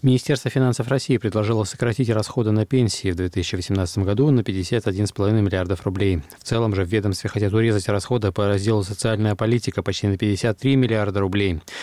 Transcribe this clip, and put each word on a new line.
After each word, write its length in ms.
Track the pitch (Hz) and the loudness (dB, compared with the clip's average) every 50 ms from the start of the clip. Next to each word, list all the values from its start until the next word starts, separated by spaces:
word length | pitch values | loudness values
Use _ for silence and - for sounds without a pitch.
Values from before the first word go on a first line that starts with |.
Министерство 500 | - 135 127 127 - - 147 127 - 127 | 4 4 2 2 2 0 -2 -2 -2 -2
финансов 360 | - 139 131 127 120 - 117 | 0 2 2 2 0 0 -2
России 300 | 117 143 135 - - 135 | -2 -2 -2 0 0 0
предложило 460 | 110 - 110 92 107 104 104 117 110 107 | 0 0 0 0 0 0 2 0 0 -2
сократить 480 | - - - 123 117 113 - 131 113 | -2 -4 -2 -2 -2 0 0 0 0
расходы 400 | 113 110 104 - - 131 113 107 | 0 0 0 -2 -2 -2 0 2
на 160 | 107 107 107 | 2 2 2
пенсии 420 | - - 131 123 107 - - - 98 | 2 2 2 2 2 0 -2 -2 -2
в 60 | 90 | -2
две 120 | 85 92 | -2 -4
тысячи 280 | 90 - 98 87 - - | -2 -2 -4 -4 -2 -4
восемнадцатом 480 | 92 90 - 101 98 92 85 - 104 95 | -6 -4 -2 0 0 0 -2 -2 -2 0
году 260 | 95 101 107 139 151 | 0 2 2 4 4
на 140 | 139 120 107 | 4 2 2
пятьдесят 420 | - 98 95 90 - 120 117 - | 0 -4 -4 -2 -2 -2 -2 0
один 220 | 107 95 95 104 | -2 -2 0 -2
с 40 | 104 | -2
половиной 300 | - - 101 101 110 110 | 0 0 0 2 4 2
миллиардов 420 | 101 98 - 92 90 87 98 85 - | 2 2 2 0 0 -2 -2 -2 -2
рублей. 380 | 101 92 92 101 98 92 82 71 - - | -4 -2 0 0 2 0 0 -4 -8 -18
В 60 | - - | -18 -8
целом 320 | - 120 113 117 110 101 | -4 -2 0 0 0 0
же 80 | 95 95 | 0 0
в 20 | 85 | 0
ведомстве 380 | 104 110 98 104 95 - - | 0 0 0 0 -2 -2 -6
хотят 240 | 104 - 104 104 101 98 | -6 -4 -2 -2 2 2
урезать 360 | 110 113 113 107 101 92 - | 2 2 2 2 0 0 0
расходы 420 | 104 101 - - 127 120 104 98 | -2 -2 0 -2 -2 0 0 0
по 140 | 90 - 104 | 0 0 0
разделу 380 | 101 101 98 98 113 110 107 98 | 2 2 2 2 2 2 2 0
«Социальная 500 | 92 104 - - 113 110 104 107 107 104 | -2 -6 -4 -2 -2 0 2 0 0 0
политика» 480 | 95 113 110 120 117 - - - - | 0 0 0 0 0 -2 -2 -4 -4
почти 240 | 95 - 95 - - | -4 -4 -4 -2 0
на 100 | 101 98 | -2 0
пятьдесят 440 | 95 113 104 101 92 - 117 107 _ | 0 0 0 0 0 0 -2 -2 _
три 160 | - 135 139 | 0 2 2
миллиарда 460 | 135 127 113 113 110 104 101 95 101 | 4 2 2 2 0 0 0 0 0
рублей. 380 | 98 95 92 101 101 98 87 80 - - - - | 0 0 0 2 0 0 0 -2 -6 -12 -14 -14